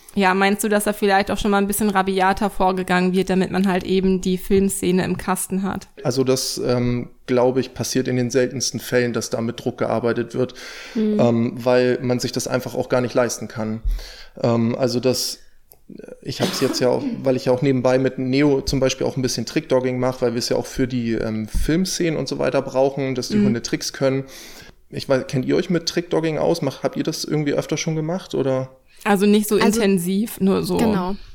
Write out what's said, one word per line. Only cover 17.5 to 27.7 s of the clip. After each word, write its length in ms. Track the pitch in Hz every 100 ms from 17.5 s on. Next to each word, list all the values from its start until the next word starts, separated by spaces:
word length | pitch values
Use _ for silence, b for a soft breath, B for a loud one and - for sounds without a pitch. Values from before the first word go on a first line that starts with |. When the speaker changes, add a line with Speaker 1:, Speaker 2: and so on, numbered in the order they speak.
Speaker 2:
auch 100 | 123
nebenbei 360 | 143 131 127 131
mit 200 | 131 127
Neo 440 | 127 135 147 135
zum 180 | 135 139
Beispiel 260 | 131 131 123
auch 120 | 123
ein 40 |
bisschen 240 | 127 - 113
Trickdogging 540 | 160 - 131 127 127
mache, 220 | 127 123
weil 120 | 123
wir 60 | 117
es 80 | 120
ja 80 | 123
auch 100 | 117
für 220 | - 131
die, 240 | 127 117
ähm, 380 | 113 113 110 107
Filmszenen 680 | - - 160 185 - 175 147
und 120 | 139
so 100 | 139
weiter 220 | 143 143
brauchen, 540 | 135 127 135 139 135 127
dass 120 | 120
die 80 | 208
Speaker 3:
Mhm. 120 | 208
Speaker 2:
Hunde 140 | 117
Tricks 280 | - 151 -
können. 320 | - 135 135 135 B B B B - _
Ich 180 | 143 -
weiß, 180 | 131 -
kennt 160 | 135
ihr 140 | 127 147
euch 120 | 175
mit 180 | 170 165
Trickdogging 480 | - 170 160 160 156
aus? 240 | 156 165
Mach-, 220 | 139 -
habt 120 | 135 -
ihr 80 |
das 220 | 139 156 -
irgendwie 280 | 151 147
öfter 220 | 143 -